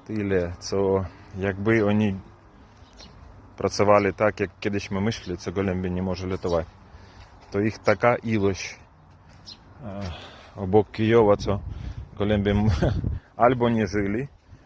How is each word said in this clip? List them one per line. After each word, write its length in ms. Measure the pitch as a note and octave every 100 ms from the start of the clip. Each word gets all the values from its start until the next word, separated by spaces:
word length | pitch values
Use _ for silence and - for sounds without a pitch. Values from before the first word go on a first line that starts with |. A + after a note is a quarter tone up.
| -
тyle, 440 | G#2+ G2+ F#2+ F2 F2+
co 460 | - G2 G2 F#2+ F2+ - - F#2+
якби 480 | G2 F#2+ G#2 A2+
вони 320 | G2+ G#2 G#2+ F#2+ - - - - - - - - - - - - - -
працювали 540 | F#2+ - G#2 G#2 G2
так, 300 | - G#2+ -
як 80 | G2 -
колись 280 | G#2+ G2+ -
ми 100 | G2
мислили, 360 | G#2 - - F2
це 140 | -
Голембі 380 | F2+ G2 F#2 F#2
не 120 | F2+
може 260 | F#2 F2+ F#2
літати, 380 | F#2 F#2 E2+ D#2 - - - - - - - -
то 100 | G2+
їх 160 | G#2+ -
така 380 | - G#2 A#2+ A#2+
ілощ, 540 | A2+ A2 G2 F2+ - - - - - - - - - - - - G#2+
е, 180 | G2 F#2+ D#2+ - - - -
обок 360 | F#2+ G#2+ G2+
Києва, 440 | - A2 A#2 G#2+ G2+
це 240 | G#2+ G2+ - - - - - -
Голембі 320 | G2+ G#2 G2+
м-, 440 | G2+ G#2+ - D#3+ F#2
<laughs> 320 | - - - -
або 340 | A#2+ B2+ A#2+
не 180 | A2+ G2+
жили, 400 | G#2 G2 G#2+ C#3+ - _ -